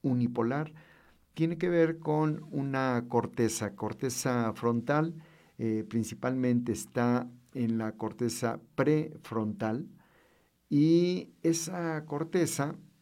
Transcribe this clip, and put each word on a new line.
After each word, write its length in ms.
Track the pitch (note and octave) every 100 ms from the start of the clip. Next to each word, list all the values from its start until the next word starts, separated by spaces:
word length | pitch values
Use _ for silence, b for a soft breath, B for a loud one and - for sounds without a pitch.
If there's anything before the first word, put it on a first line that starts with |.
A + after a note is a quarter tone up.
unipolar, 720 | C#3 B2 A#2+ A#2 A2+ C3+ D#3 D#3 B B B B _
tiene 240 | - D#3+ E3
que 100 | F3
ver 300 | E3+ E3 E3
con 480 | D#3+ D3+ D#3 D3+ -
una 540 | - C#3 C3+ C3 B2 A#2+
corteza, 680 | A#2+ - - A2+ G#2+ G#2+
corteza 800 | - G#2+ G2+ C3+ B2 C3+ B2 A2+
frontal, 640 | G#2 A#2 A#2 A2+ D3 D#3+ D#3+ B B B _
eh, 260 | A2+ A2 A2
principalmente 880 | A2+ G#2+ A2 B2+ C3 B2+ A#2+ A#2+
está 560 | G#2+ - - A#2+ A#2+ B2 - _
en 240 | C#3 A#2 A2+
la 160 | A2
corteza 680 | G#2+ A2 G#2+ A#2+ A#2 A#2+ A2+ -
prefrontal, 1120 | - C3+ D3+ D3+ - - A2 G#2+ G2 A2 A#2 E3+ - b b b b b _ _
y 640 | C#3+ D3+ E3+ F3+ F3+ - -
esa 640 | E3 E3 - F#3 E3+ D#3 D#3
corteza 680 | D3 E3 F#3 D#3 - C#3+ D#3 - _